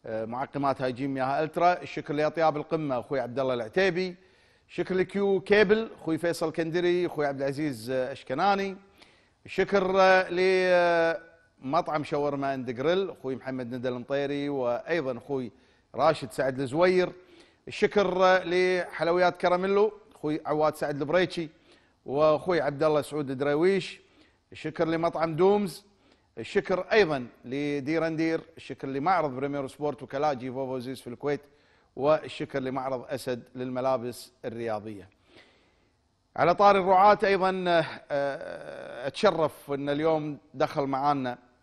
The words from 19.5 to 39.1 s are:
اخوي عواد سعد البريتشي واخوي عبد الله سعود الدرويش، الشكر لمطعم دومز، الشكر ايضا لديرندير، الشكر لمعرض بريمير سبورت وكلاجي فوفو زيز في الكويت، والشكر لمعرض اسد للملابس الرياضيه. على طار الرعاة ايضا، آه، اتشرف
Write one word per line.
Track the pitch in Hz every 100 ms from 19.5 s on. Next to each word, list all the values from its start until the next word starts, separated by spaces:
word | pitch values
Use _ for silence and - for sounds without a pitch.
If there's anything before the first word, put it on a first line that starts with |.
| 180 190 196 214 - _
اخوي | - 151 156 -
عواد | 151 151 147
سعد | 147 147
البريتشي | 143 175 175 - 156 _ _ - _ _ -
واخوي | 135 156 147 170 170
عبد | 139 139
الله | 156 151
سعود | 135 147 135
الدرويش، | 131 143 147 180 196 - - _ _ _ _ _
الشكر | - 156 156 160
لمطعم | 165 170 165 165 156
دومز، | 185 208 202 - _ _ _ _ _ -
الشكر | 113 196 - 180 185
ايضا | 220 180 143 120 _
لديرندير، | 123 139 147 143 135 165 165 156 165 160 - -
الشكر | - 131 135
لمعرض | 135 160 180 156
بريمير | 127 143 143 135
سبورت | - 147 135
وكلاجي | 127 139 151 131 127
فوفو | 123 131 131
زيز | 123 127
في | -
الكويت، | 120 143 143 - _ _ _ _ -
والشكر | 139 156 127 - 151 139
لمعرض | 127 135 131 131 127
اسد | 127 - 120 -
للملابس | 127 127 127 131 131 120 117 - _
الرياضيه. | 127 113 117 107 107 101 92 _ _ - _ _ _ _ _ _ _ _ _ -
على | 147
طار | 175 202 190
الرعاة | 180 185 208 202
ايضا، | 196 196 190 190 180
آه، | 170 151 - _ 147 139 143 87 85 - - 127 -
اتشرف | 139